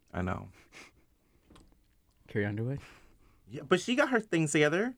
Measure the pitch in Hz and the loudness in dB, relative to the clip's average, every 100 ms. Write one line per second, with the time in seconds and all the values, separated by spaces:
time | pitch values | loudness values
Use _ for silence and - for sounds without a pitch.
0 | _ - 92 92 95 - - - - _ | _ -6 -4 -4 -8 -18 -20 -20 -20 _
1 | _ _ _ _ _ - - _ _ _ | _ _ _ _ _ -20 -20 _ _ _
2 | _ _ - - 104 104 120 139 - - | _ _ -8 -4 -2 -4 -6 -8 -10 -20
3 | - _ _ _ - 135 151 185 208 247 | -20 _ _ _ -16 -14 0 0 2 2
4 | 294 240 - 165 156 160 151 170 240 | 2 2 0 0 2 4 4 4 -2